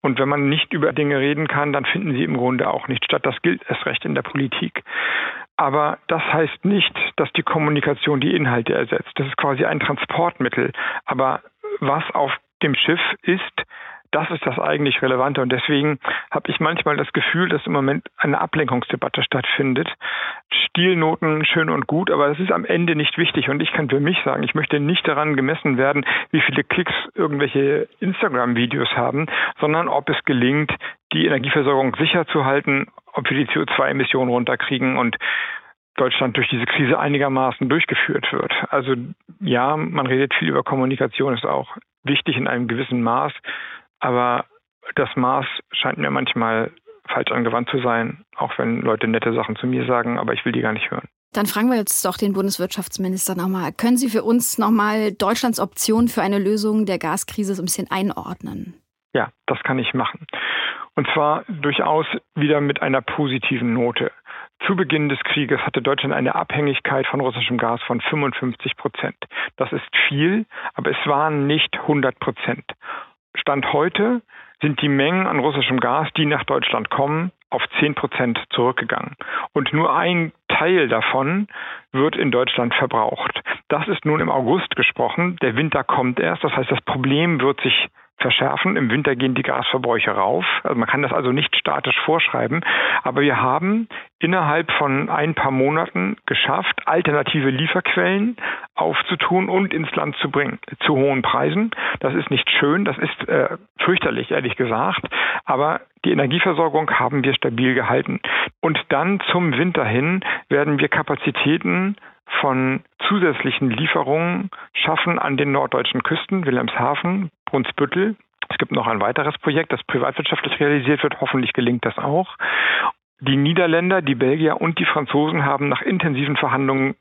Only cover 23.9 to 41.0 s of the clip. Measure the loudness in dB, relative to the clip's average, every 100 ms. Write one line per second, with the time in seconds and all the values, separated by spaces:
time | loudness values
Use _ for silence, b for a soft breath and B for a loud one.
23.9 | 2 2 0 0 -2 -2 -2 0 0 2
24.9 | 0 0 0 0 0 0 0 0 2 2
25.9 | 2 0 B B 2 2 0 0 -2 -2
26.9 | -4 -6 -2 -2 0 0 2 2 2 -2
27.9 | _ -4 0 0 2 2 2 2 0 0
28.9 | 0 0 0 -2 B B 0 0 2 2
29.9 | 0 0 -4 0 2 4 2 0 -4 B
30.9 | B _ 0 2 2 0 0 2 2 0
31.9 | 0 0 2 0 0 2 0 2 -2 -2
32.9 | -12 -10 -6 -2 0 0 0 -2 0 0
33.9 | 0 0 0 2 2 0 -2 -2 0 0
34.9 | 0 0 -2 B B B B B B _
35.9 | -2 0 2 0 0 0 -2 -2 0 2
36.9 | 2 2 2 2 2 0 0 0 0 0
37.9 | 0 0 0 -2 -2 -2 -2 0 -2 0
38.9 | -2 -4 -14 _ -8 0 2 2 0 -2
39.9 | -2 0 2 2 0 2 0 0 0 0
40.9 | 0